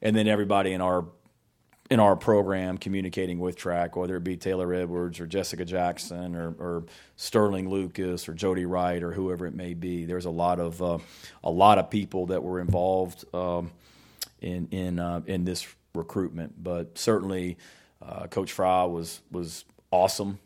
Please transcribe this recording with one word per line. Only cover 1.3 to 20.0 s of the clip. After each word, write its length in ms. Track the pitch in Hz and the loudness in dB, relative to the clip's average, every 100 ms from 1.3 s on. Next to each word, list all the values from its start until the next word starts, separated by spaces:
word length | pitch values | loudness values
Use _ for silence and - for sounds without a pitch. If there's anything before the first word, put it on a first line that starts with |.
| _ _ _ _ _ - | _ _ _ _ _ 2
in 100 | 123 | 6
our 160 | 104 90 | 8 6
program 640 | - 104 95 95 92 92 | 6 4 4 0 -2 -4
communicating 600 | 95 95 92 92 92 87 | -4 -4 -2 -4 -4 -2
with 180 | 90 87 | -4 -4
track, 380 | 90 87 85 | -2 0 0
whether 220 | - 90 90 | -2 -2 -2
it 80 | |
be 120 | 87 90 | -4 -4
Taylor 380 | 95 92 90 | -2 0 0
Edwards 460 | 90 87 87 87 85 | 0 -2 -2 -4 -6
or 60 | 85 | -4
Jessica 380 | 98 90 85 | -4 -2 -6
Jackson 720 | 87 92 87 85 - 87 90 | -4 0 0 -2 -8 -8 -6
or, 140 | 85 85 82 | -6 -6 -6
or 260 | 87 85 82 - - - | -6 -6 -8 -16 -20 -14
Sterling 540 | - 113 104 95 95 | 0 4 4 2 -2
Lucas 580 | 98 92 - 92 90 - | -2 -2 -4 -4 -4 -6
or 60 | |
Jody 300 | 85 98 90 87 | -2 0 0 0
Wright 360 | 90 90 87 | 0 0 0
or 100 | 85 | -2
whoever 340 | 85 92 87 87 | -2 -2 -4 -6
it 80 | |
may 200 | 85 90 | -8 -8
be. 300 | 85 90 87 | -6 -6 -4
There's 200 | 85 90 | -4 -4
a 60 | 87 | -4
lot 280 | 82 87 87 | 0 0 2
of, 240 | 85 85 | -2 -2
uh, 160 | 90 85 - - - - | -2 -2 -6 -18 -20 -6
a 60 | - | -2
lot 280 | 85 98 101 | 8 10 8
of 120 | 92 | 4
people 360 | 104 98 95 90 | -2 -2 -4 -2
that 160 | 92 | -2
were 160 | 87 90 | -2 -2
involved, 640 | 87 87 92 95 90 - - | 0 2 2 2 -2 -8 -10
um, 360 | 90 90 87 85 - _ - - - - _ | -4 -2 -2 -4 -12 _ -20 -20 -16 -16 _
in, 280 | 90 90 85 | -8 -6 -6
in, 260 | 95 90 87 | -4 -2 -2
uh, 220 | 87 87 - | -2 -4 -4
in 180 | 95 | -2
this 220 | 90 85 - - _ | -2 -4 -8 -18 _
recruitment, 680 | 82 82 - 90 85 76 - | -8 -4 -4 -4 -6 -10 -10
but 360 | 85 87 82 - | -6 -6 -6 -2
certainly, 580 | - 110 95 92 90 85 - - _ _ | 2 2 0 -2 -4 -8 -16 -20 _ _
uh, 240 | - 82 90 | -14 -12 -6
Coach 260 | - 92 | -4 -4
Fry 320 | - 92 92 | 0 4 4
was, 360 | 90 85 82 - _ | 2 -2 -6 -12 _
was 340 | 85 85 85 - _ _ | -8 -8 -10 -18 _ _
awesome, 480 | 90 | 4